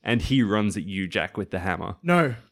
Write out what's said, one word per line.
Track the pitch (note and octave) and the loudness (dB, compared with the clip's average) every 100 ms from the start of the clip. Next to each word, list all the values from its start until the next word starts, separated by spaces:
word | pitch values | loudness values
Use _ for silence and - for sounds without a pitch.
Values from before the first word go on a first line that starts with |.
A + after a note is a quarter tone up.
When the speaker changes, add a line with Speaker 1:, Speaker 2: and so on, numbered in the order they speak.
Speaker 1:
And | - A#2 | 0 0
he | - C3+ | 2 2
runs | A2 G#2+ G#2 G2+ | 4 2 2 -2
at | |
you, | E2+ F#2+ F#2 | -6 -6 -4
Jack, | G2 E2+ - | -2 -4 -4
with | F#2+ | -6
the | F2+ | -4
hammer. | F#2 F2 - G2+ | -4 -4 -6 -8
Speaker 2:
No, | E3+ F3 D3+ A#2 - | 2 4 2 -2 -12